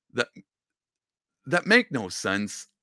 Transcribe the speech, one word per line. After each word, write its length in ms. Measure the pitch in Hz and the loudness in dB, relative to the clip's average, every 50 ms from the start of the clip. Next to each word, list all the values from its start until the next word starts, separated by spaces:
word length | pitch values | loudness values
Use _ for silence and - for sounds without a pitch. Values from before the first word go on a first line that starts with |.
| _ _ - | _ _ -4
that, 140 | 117 120 - - - - _ _ _ _ _ _ _ _ _ _ _ _ _ _ _ _ _ _ _ - | -4 -4 -4 -6 -20 -20 _ _ _ _ _ _ _ _ _ _ _ _ _ _ _ _ _ _ _ -6
that 180 | 139 160 175 - | -2 0 0 4
make 260 | 180 220 247 240 - | 4 4 4 4 2
no 180 | 147 123 104 92 | -2 -4 -4 -4
sense. 580 | - - - 101 95 98 104 101 - - - - _ _ | -6 -4 -2 -2 0 -2 -2 -4 -6 -12 -16 -18 _ _